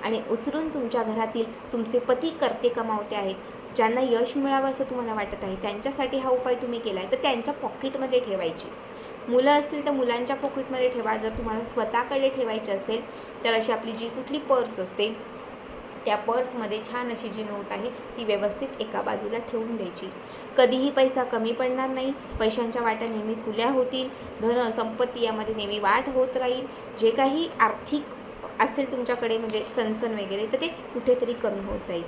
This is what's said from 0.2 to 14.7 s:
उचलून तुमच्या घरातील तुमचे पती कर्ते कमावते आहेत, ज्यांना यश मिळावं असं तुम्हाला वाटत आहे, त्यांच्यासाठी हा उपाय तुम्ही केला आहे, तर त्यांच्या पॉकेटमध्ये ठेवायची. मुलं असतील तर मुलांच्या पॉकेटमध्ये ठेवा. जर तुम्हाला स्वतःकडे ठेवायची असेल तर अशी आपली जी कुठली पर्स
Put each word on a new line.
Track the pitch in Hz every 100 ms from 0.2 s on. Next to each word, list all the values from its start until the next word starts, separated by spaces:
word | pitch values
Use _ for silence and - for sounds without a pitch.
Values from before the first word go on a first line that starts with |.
| -
उचलून | 226 - 294 320
तुमच्या | 302 233 247
घरातील | 220 220 220 233 220 - -
तुमचे | 240 226 247
पती | 247 247 330
कर्ते | - 254 - 240
कमावते | 240 226 214 208 214
आहेत, | 196 190 - - - -
ज्यांना | 220 240
यश | 262 226 247 285
मिळावं | 277 269 269
असं | 262
तुम्हाला | 269 254 233
वाटत | 214 202 -
आहे, | 196 190
त्यांच्यासाठी | 214 202 262 277 262 262
हा | 262
उपाय | 254 254
तुम्ही | 247 247 233
केला | 226 185
आहे, | 190
तर | 262
त्यांच्या | 294 240 233
पॉकेटमध्ये | 285 240 - 269 262 262 254
ठेवायची. | 240 190 170 160 - - - - - - -
मुलं | 247 269
असतील | 392 294 294 285
तर |
मुलांच्या | 277 240 240 247 277
पॉकेटमध्ये | 277 269 262 262 247
ठेवा. | 254 220 220
जर | 220
तुम्हाला | 220 226 220
स्वतःकडे | 226 - 220 233 254 277 269
ठेवायची | 262 233 220 220
असेल | 196 - 226 - - - -
तर | 240
अशी | 226 220
आपली | 220 226
जी | 220 233
कुठली | 247 254 285
पर्स | - 262 226